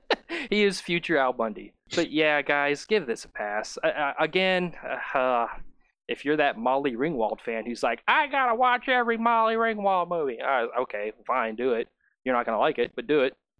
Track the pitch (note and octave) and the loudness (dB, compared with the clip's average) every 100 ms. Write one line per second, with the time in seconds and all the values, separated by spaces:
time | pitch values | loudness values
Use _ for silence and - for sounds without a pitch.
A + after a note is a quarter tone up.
0 | - - - E4+ B3+ G#3 G3+ F3+ - F3 | -4 -4 -4 -8 -2 2 2 0 -2 -2
1 | E3+ D3+ C3 B2+ A2+ G2+ G2+ _ - - | 2 2 2 0 -4 -4 -14 _ -4 -2
2 | D3+ D3+ D#3 D3 C#3+ D3 C#3+ C#3+ - G#3+ | 0 2 4 2 2 2 2 -2 0 0
3 | C3+ - - - G#2 G#2+ A2 - D#3+ C3 | 0 -6 -8 -8 -4 -4 -6 -4 -2 0
4 | C#3+ C#3+ D#3 F#3 F#3+ F#3 F3+ - B2+ B2+ | -2 0 0 2 2 0 -2 -6 -8 -8
5 | - C#3 B2+ B2 A#2 - - - _ _ | -2 0 2 2 0 -6 -12 -16 _ _
6 | - A#2+ C#3 D3+ C#3+ G#2+ A#2+ C3+ C#3+ A#2 | -10 -4 0 2 2 2 0 0 0 -2
7 | D3+ C#3 G#2+ A2 - A2+ A2 A#2 B2 A#2+ | -2 0 -2 -2 -6 -6 -6 -2 -2 0
8 | - C4+ D4 C#4 B3+ A3+ B3+ B3 C4+ B3+ | 2 2 2 0 2 2 2 2 2 2
9 | A#3 A3+ A#3 A#3 A3 A3+ A3+ G#3+ G3 F#3+ | 2 0 2 2 2 2 0 0 2 2
10 | F3 F3 C#3+ A#2 B2+ C3 A#2 A#2+ C3 G#2 | 0 0 -2 -2 0 0 0 -2 -4 -4
11 | G#2+ - - B2+ A2+ A2 B2+ A2+ A#2+ _ | -6 -6 -2 -2 -2 -2 0 0 -4 _
12 | _ _ C3 B2 A#2 A2 C#3+ C3 A#2+ - | _ _ -2 0 2 2 2 2 -2 -4
13 | A#2 D3 C3 - _ | 0 2 2 -2 _